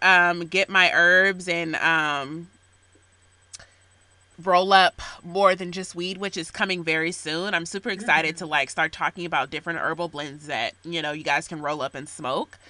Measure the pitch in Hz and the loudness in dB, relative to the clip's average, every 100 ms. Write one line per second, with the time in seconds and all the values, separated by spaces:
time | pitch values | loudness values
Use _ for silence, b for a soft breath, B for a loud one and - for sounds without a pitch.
0 | 185 180 175 175 170 185 196 190 180 156 | 4 6 4 0 -2 0 2 4 4 6
1 | 170 185 196 185 180 170 165 151 156 160 | 6 6 6 2 -4 -4 -4 -2 0 2
2 | 151 143 135 160 170 _ _ _ _ _ | 0 -4 -6 -10 -14 _ _ _ _ _
3 | _ _ _ _ _ - b b b _ | _ _ _ _ _ -20 b b b _
4 | _ _ _ - 175 180 190 190 185 - | _ _ _ -8 2 4 6 8 6 2
5 | B B 170 185 196 185 180 180 185 170 | B B -6 4 4 4 -2 -8 -10 -8
6 | 180 185 196 185 165 - 202 180 165 160 | -8 -6 -6 -6 -10 -4 -2 -2 -2 0
7 | 160 175 156 160 202 180 170 196 233 196 | -2 -4 -6 -4 -2 -4 -4 -8 -6 -6
8 | 226 156 156 160 170 151 139 - 160 - | 2 2 2 -4 -2 -2 -2 -2 -4 -2
9 | 160 180 170 156 135 156 170 165 143 160 | -6 -4 -4 -4 -4 -6 -8 -6 -4 -4
10 | 170 147 147 147 151 127 113 - 165 170 | -6 -8 -12 -12 -8 -4 -4 -8 -10 -6
11 | 151 151 151 147 - 160 147 147 135 139 | -6 -6 -2 -2 -4 -8 -6 -4 -6 -8
12 | 147 - 127 147 302 - b | -14 -10 -6 -4 -6 -12 b